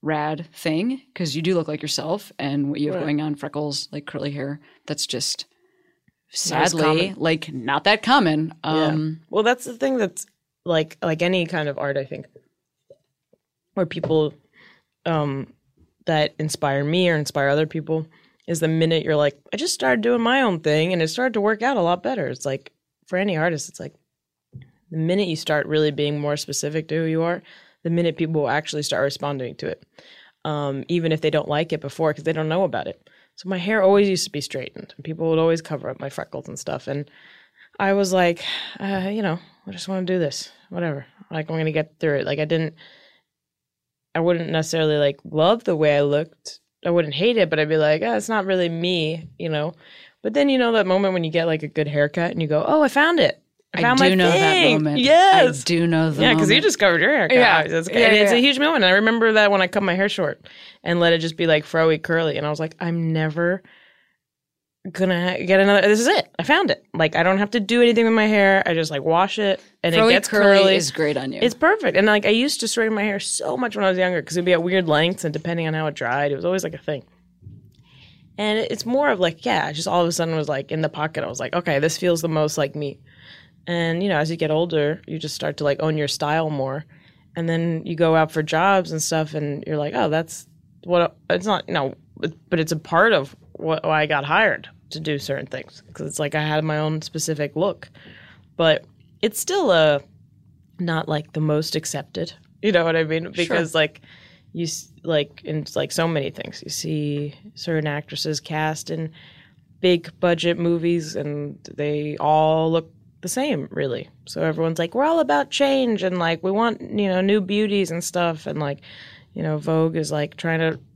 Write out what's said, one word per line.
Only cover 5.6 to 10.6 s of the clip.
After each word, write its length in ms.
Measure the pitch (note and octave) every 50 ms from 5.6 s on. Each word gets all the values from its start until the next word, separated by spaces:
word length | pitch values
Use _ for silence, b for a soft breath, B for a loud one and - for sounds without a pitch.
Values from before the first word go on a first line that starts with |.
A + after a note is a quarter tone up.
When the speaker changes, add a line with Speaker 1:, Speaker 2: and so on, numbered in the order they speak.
| _ _ _ _ _ _ _ _ _ _ _ _ _ _ - - - E3+
Speaker 2:
Not 140 | E3 C3 D3+
as 80 | F3+
Speaker 1:
sadly, 100 | - D#3+
Speaker 2:
common. 320 | D#3 D3+ D#3 D#3+ F3 G3 F#3+
Speaker 1:
like, 360 | - D3 D#3+ E3 D#3+ D#3+ - D3+
not 320 | C3 A2+ B2 C#3 D3 -
that 180 | G3 G#3 G#3 -
common. 500 | A3+ B3+ C#4 A3 E3 D#3 D#3 D#3 D#3+ - _ -
Speaker 2:
Yeah. 60 | D#3 D#3 D#3 D#3
Speaker 1:
Um, 340 | D#3 D#3 D#3 D#3 D#3 D#3 D#3+ _ _
Speaker 2:
Well, 140 | - G3+ G#3+
that's 200 | A#3 B3+ B3+ -
the 120 | C4 B3
thing 200 | A3+ C4+ C4+ C4
that's, 280 | B3 G#3+ F#3 F#3 - - _ _ _ _ _ _ _